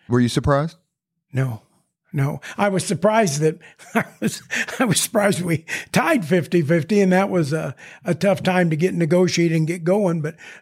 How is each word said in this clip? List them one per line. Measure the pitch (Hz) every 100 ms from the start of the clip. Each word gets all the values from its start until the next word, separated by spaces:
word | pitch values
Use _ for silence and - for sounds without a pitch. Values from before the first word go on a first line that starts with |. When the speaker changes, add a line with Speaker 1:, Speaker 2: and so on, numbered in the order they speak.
| -
Speaker 1:
Were | 123
you | 120
surprised? | - 127 139 160 - _ _ _ _ _
Speaker 2:
No. | 131 131 110 _ _ _ _ _ 147
No, | 139 - - -
I | 202
was | 190 -
surprised | 175 214 220 202 143
that, | 156 175 - -
<laughs> | -
I | 226 - -
was, | 226 - - - - -
I | 240
was | 151
surprised | - 220 202 170
we | 175 160 - - -
tied | 196 302 302 151
fifty | 180 - 180
fifty, | 147 170 - 208
and | 190
that | 180 196
was | 185 143
a, | 156 156 - - - -
a | 170
tough | 196 190
time | 185 185 175
to | 156
get | 180
negotiated | 170 165 175 185 - 170 160
and | 156
get | 180
going. | 165 202 190 165
But | 151 160 - -